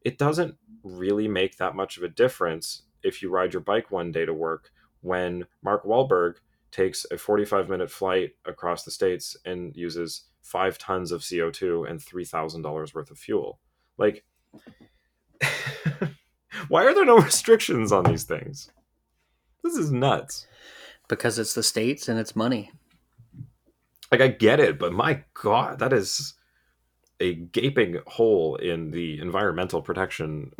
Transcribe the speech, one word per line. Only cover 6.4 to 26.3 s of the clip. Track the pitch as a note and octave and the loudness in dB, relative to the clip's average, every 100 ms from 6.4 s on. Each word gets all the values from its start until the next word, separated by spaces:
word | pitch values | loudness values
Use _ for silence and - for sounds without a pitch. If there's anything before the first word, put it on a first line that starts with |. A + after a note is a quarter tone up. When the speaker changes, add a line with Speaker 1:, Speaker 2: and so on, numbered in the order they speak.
| _ _ _ | _ _ _
Speaker 1:
takes | - F#2 - - | -2 -2 -2 -8
a | F2+ | -8
forty-five | - G#2 G#2 G2 F2+ | 0 0 2 0 0
minute | F#2 F2 | -2 -4
flight | - F#2+ F#2 F2 _ - | -4 0 0 0 _ -16
across | F2 F2+ F2 | -8 -4 -4
the | - | -6
States | - F#2+ F2+ - - F2+ | -2 0 0 -6 -14 -10
and | F2+ F2 D2 | -8 -10 -10
uses | E2+ E2 E2 - _ _ | -8 -6 -8 -10 _ _
five | - F2+ F#2+ F2+ | -8 -2 -2 -2
tons | - F#2 F2 | -4 -4 -4
of | E2+ | -8
C | - F2 | -6 -2
O | E2 | -2
two | D#2+ F#2+ E2+ | -2 -2 -2
and | C2+ E2 | -4 -10
three | - F2+ F2 | -12 -12 -8
thousand | E2 D#2+ E2 | -6 -6 -8
dollars | D#2 D#2 D#2 D#2+ | -8 -8 -8 -10
worth | D#2 | -12
of | D2+ | -14
fuel. | - G#2 - - _ _ _ - | -6 -4 -4 -12 _ _ _ -2
Like, | G#2 - _ _ _ - - _ _ _ _ _ _ - | 0 0 _ _ _ -20 -20 _ _ _ _ _ _ -6
<laughs> | - - - - D#3+ C#3 D#3+ - _ _ _ - D3+ | -4 -4 -8 -6 -6 -4 -6 -8 _ _ _ -12 0
why | E3 A#3 | 4 6
are | |
there | G4 D#4+ | 6 8
no | A#3 | 8
restrictions | C#3 - - A3+ - B2 A2 | 8 4 6 6 6 0 4
on | G2+ F2 | 4 4
these | E2 | 2
things? | - D#2+ - C#3+ - _ _ _ _ _ _ _ _ _ | -2 -8 -8 -16 -18 _ _ _ _ _ _ _ _ _
This | E4+ E4 | -4 -2
is | D#3 | 0
nuts. | B2+ C#3 F#2+ - - - - - - - - - | 2 2 2 -2 -12 -16 -20 -20 -20 -20 -14 -6
Speaker 2:
Because | - B2 A2 | -2 0 -2
it's | G#2 | -2
the | - | -2
States | G#2+ - A2+ D3 - | -2 0 0 -2 -2
and | A2+ | -2
it's | A2 - | -2 -2
money. | A2+ B2 G2 - _ _ _ _ - - - _ _ _ _ _ - | 0 -2 -4 -18 _ _ _ _ -20 -20 -20 _ _ _ _ _ 0
Speaker 1:
Like, | B2 | 4
I | B2+ | 4
get | - G#2+ C#3+ | 6 4 6
it, | A#2+ D2+ | 4 4
but | F2 | -2
my | F2+ C3+ C#3 - | 0 0 -2 -6
God, | - G#2 G#2 - - | -6 2 2 2 -2
that | B2 | 0
is | B2+ F#2 - C#3 | 0 0 -6 -8